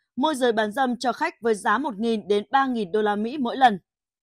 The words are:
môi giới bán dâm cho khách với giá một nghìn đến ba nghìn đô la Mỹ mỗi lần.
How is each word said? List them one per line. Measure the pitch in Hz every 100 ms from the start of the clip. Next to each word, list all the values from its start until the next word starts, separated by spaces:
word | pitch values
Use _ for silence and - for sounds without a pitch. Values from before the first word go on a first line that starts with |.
| _ -
môi | 311 262
giới | 247
bán | 220 214
dâm | 208 254 240
cho | 262
khách | - 320 -
với | 226 214
giá | 226 214
một | 294 196
nghìn | 233 220 175
đến | 208 208
ba | 269 269
nghìn | 233 180
đô | 214
la | 214 208
Mỹ | 226 302
mỗi | 233 254
lần. | 247 196 _ _ _ _